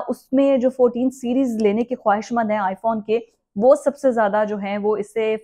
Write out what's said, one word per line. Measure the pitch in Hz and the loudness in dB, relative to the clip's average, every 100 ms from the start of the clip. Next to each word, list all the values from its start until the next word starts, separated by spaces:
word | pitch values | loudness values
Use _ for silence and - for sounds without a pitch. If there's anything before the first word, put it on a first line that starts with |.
| - | 2
उसमें | 240 _ 262 277 269 | -6 _ 0 2 2
जो | 247 | 0
फोर्टीन | 254 247 240 254 | 2 0 2 -2
सीरीज | 262 240 254 262 220 | -4 -4 -2 -2 0
लेने | 214 214 | 0 0
के | 240 247 | -2 -4
ख्वाहिशमंद | - 202 214 233 214 | 0 -2 -2 -4 -2
हैं | 214 | -2
iPhone | 190 190 226 220 208 | -4 -4 -4 -4 -2
के, | 226 - _ _ 196 | -4 -4 _ _ 2
वो | 240 294 | 4 4
सबसे | 285 - 269 | 2 0 0
ज्यादा | 233 208 214 208 | 2 0 0 -2
जो | 208 | -4
हैं | 196 208 | -6 -4
वो | 208 214 | -2 -2
इससे | 214 226 220 220 | -4 -4 -2 -2